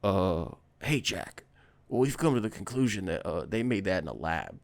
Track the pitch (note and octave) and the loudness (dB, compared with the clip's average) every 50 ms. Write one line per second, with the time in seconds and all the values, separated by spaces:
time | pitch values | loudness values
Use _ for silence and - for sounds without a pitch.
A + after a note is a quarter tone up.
0 | _ G#2 F#2+ G2 F#2 F#2 F2+ D#2+ E2 - - - _ _ _ _ - - D3+ C#3 | _ 2 2 4 4 2 2 0 -2 -4 -8 -14 _ _ _ _ -4 0 0 0
1 | G#2 - - F2+ - - - - - _ _ _ - - _ _ - _ - A2+ | 0 -2 -4 -4 -6 -8 -12 -18 -20 _ _ _ -20 -20 _ _ -16 _ 2 2
2 | B2+ C3+ C#3+ - - E3 C#3+ B2 G#2+ A2 G#2 - G2+ - A#2+ B2+ C3 B2 G#2 G#2 | 2 2 2 2 2 4 4 4 2 0 -4 -6 -12 -8 -2 2 2 2 2 0
3 | F#2+ F#2 E2 - - - E2 E2 D#2 - - A2 A#2 B2 B2 G2+ G2 G2 F#2+ F#2 | -2 -2 -2 -2 -2 -2 -4 -4 -4 -2 -2 0 0 2 2 0 2 2 0 0
4 | D#2+ D#2 A#1+ A1 - D#2+ E2 E2 - G1+ - - | 0 -2 -6 -6 -4 -2 -2 -2 -2 -6 -10 -16